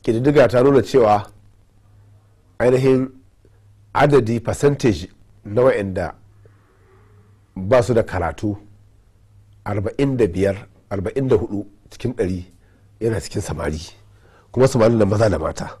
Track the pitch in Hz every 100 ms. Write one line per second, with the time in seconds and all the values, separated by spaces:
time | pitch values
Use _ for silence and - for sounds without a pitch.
0 | - 113 131 143 120 123 135 135 - 135
1 | 110 104 - - _ _ _ _ _ _
2 | _ _ _ _ _ _ 123 127 135 131
3 | 131 - _ _ _ _ _ _ _ -
4 | 147 139 113 117 - - 143 143 123 82
5 | 95 _ - _ 107 107 127 110 98 92
6 | 87 - _ _ _ _ _ _ _ _
7 | _ _ _ _ _ - 95 123 110 113
8 | 104 92 85 73 107 98 - - _ _
9 | _ _ _ _ _ _ - 101 101 -
10 | 139 127 104 85 98 95 - _ _ 98
11 | 87 135 131 110 - 101 104 _ _ -
12 | - - 95 92 87 _ _ _ _ _
13 | 113 107 - 110 - 71 76 78 - -
14 | _ _ _ _ _ - 131 123 110 117
15 | 101 104 92 80 80 - - -